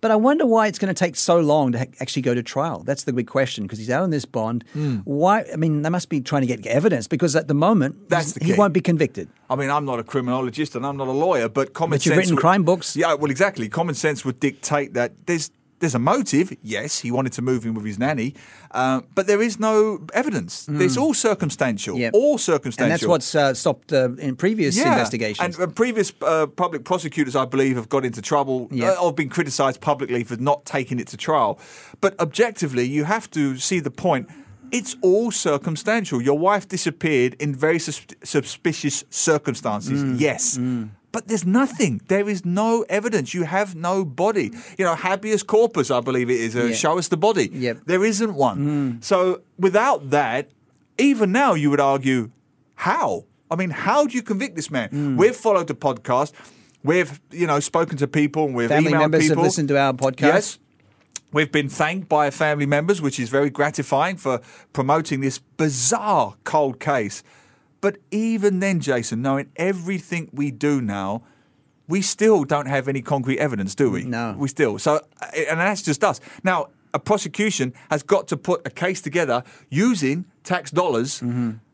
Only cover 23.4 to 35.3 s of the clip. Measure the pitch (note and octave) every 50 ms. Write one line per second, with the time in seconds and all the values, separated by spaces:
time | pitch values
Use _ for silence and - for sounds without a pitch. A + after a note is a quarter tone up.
23.4 | C#3+ C#3 C3 - - E3 C#3 - _ _ D#3+ C#3 B2+ B2+ B2 C3 D3+ C#3+ C3 B2+
24.4 | - F#3+ A3+ A3 F3 C#3+ E3+ G#3 C#4+ F4 D#4+ - B2 G#2+ A2+ A#2 A#2 G#2+ G#2+ -
25.4 | F3 F3 F3 D#3 F3+ F3 C#3+ - A3+ B3+ A#3 A3 G3 - - _ - D3 E3 D#3+
26.4 | D#3 C#3+ - - F3+ F3 E3 D3 A#2 - F#3 F3+ D3+ D#3+ - - D3 C3 B2 C#3
27.4 | C3 B2+ B2 C3+ C3+ C3+ C3 B2 A2+ - - C#3+ C3 B2+ A#2 A#2+ G2+ - D#3 D3
28.4 | C#3 C3+ C3 B2+ B2 - C#3+ B2+ A#2 F#3 F#3+ F3+ F3+ F3 D3+ C#3 D#3+ C#3 - -
29.4 | E3+ C#3+ C3 - C#3+ C3+ B2 - - D#3 D3 C3 C#3 A2+ A#2+ B2 A#2+ - B2 A2
30.4 | B2 C#3+ D3 D3 _ - - D3 C3 B2 C3+ B2 - - - G#2+ - - D#3 D3
31.4 | B2 G#2 G2 - - - - - - - - _ - D4 - - E3+ D#3 C3 -
32.4 | A3+ A#3+ G#3+ - F3 D3 C3 B2 B2 B2+ C#3 D3+ D3 D3+ G#3 A3+ A3 - - D#3+
33.4 | D3 C#3 C3 C3 C3+ - F#3+ F3+ D3+ C#3+ - - - F#3 F3+ B3+ G#3+ - - -
34.4 | - - - - - - - B3 G3+ - - - - F#3 F#3 G#3 A#3 A#3+